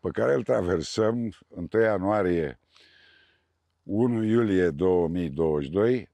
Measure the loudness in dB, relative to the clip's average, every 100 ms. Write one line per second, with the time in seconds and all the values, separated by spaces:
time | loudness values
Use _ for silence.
0 | -6 -2 0 0 0 -2 0 -2 -2 0
1 | 0 0 -6 -10 _ -12 -4 0 2 0
2 | 0 0 2 0 -2 -6 _ _ -20 _
3 | _ _ _ _ _ _ _ _ -6 -2
4 | 0 0 2 2 4 4 2 2 2 2
5 | 2 -2 -4 -2 0 0 -2 0 0 0
6 | -4